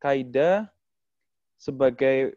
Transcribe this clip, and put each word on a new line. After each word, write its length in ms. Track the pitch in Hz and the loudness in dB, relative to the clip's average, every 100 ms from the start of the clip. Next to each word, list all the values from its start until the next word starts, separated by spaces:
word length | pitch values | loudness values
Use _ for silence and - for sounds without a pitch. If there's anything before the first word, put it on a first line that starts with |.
kaida 640 | 143 139 127 127 160 196 214 _ _ _ _ _ _ _ _ _ | -4 -4 -2 0 2 0 -2 _ _ _ _ _ _ _ _ _
sebagai 800 | - 131 135 123 135 135 135 | -10 0 0 2 2 2 0